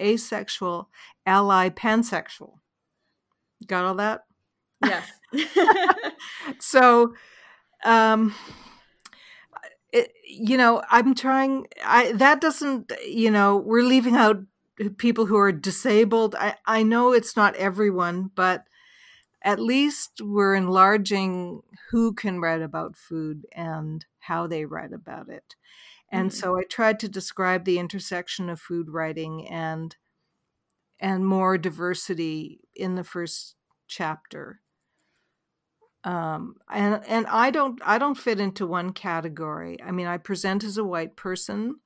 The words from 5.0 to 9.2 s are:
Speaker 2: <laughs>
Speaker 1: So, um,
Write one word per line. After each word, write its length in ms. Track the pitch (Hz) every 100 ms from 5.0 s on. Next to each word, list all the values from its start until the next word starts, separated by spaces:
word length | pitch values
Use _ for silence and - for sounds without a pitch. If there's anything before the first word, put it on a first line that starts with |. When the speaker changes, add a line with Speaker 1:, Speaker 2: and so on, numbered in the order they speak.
| - - _
Speaker 2:
<laughs> 800 | 277 311 392 339 392 370 359 294 - - - 311 -
Speaker 1:
So, 540 | - 262 247 240 233 - - - - _ _ _
um, 500 | 220 226 220 220 220 - - - - - _ _ - -